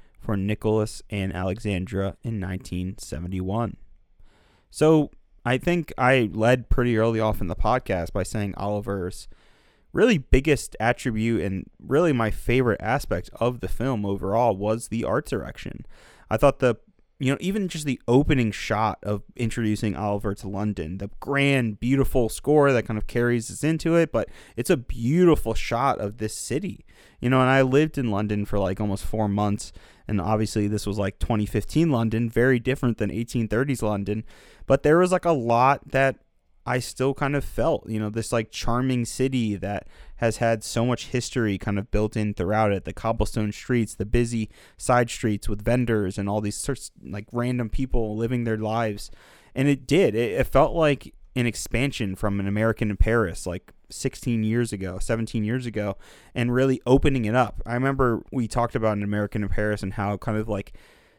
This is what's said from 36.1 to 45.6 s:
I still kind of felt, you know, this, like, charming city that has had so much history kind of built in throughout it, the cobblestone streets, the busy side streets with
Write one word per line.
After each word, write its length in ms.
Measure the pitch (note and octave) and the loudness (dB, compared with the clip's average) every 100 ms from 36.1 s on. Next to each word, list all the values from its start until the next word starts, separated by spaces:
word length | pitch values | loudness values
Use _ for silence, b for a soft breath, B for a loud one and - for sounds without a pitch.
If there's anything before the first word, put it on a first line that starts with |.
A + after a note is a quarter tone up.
| C3 _ _ _ _ - | 0 _ _ _ _ -4
I 120 | B2+ | -4
still 340 | - - C3 | -4 -2 -2
kind 220 | C3+ C#3+ C#3+ | 0 -2 -2
of 100 | - | -2
felt, 440 | - C#3 D3+ - | -2 0 0 -2
you 80 | A2 | -4
know, 120 | G#2+ | -4
this, 240 | A2 - | -4 -2
like, 180 | A#2 A2 | -2 -2
charming 540 | - - A#2+ C3 B2 A#2 | -4 -2 0 0 0 -2
city 500 | - C3 C3 A2 G2 | -2 0 0 -2 -2
that 320 | G2+ G2+ - b b - | -4 -6 -8 b b -2
has 200 | A#2 A2 | -2 2
had 280 | A#2 A2+ - | 0 0 -2
so 200 | A#2+ A#2+ | -2 0
much 220 | A#2+ - | -2 -4
history 500 | B2+ - B2+ A2 F#2+ | -4 -2 0 0 0
kind 220 | - G2+ | -2 -4
of 100 | G2+ | -2
built 260 | G#2+ G#2+ A2 | 0 0 -2
in 160 | G#2+ | -4
throughout 400 | G2+ F2+ G#2+ G#2+ | -2 0 2 2
it, 100 | G2 | 0
the 100 | - | -4
cobblestone 600 | - A2+ A2+ G#2+ A2+ G#2+ | -6 -2 0 -2 -2 -4
streets, 420 | - - B2 G#2+ - | -4 -2 0 0 -4
the 100 | G#2 | 0
busy 440 | A#2+ A#2 A#2 A2 B B - | 2 2 -2 -6 B B -6
side 340 | - B2 A#2+ | 2 2 2
streets 380 | - A2+ G#2 - | 0 -2 -2 -2
with 160 | G2+ | -2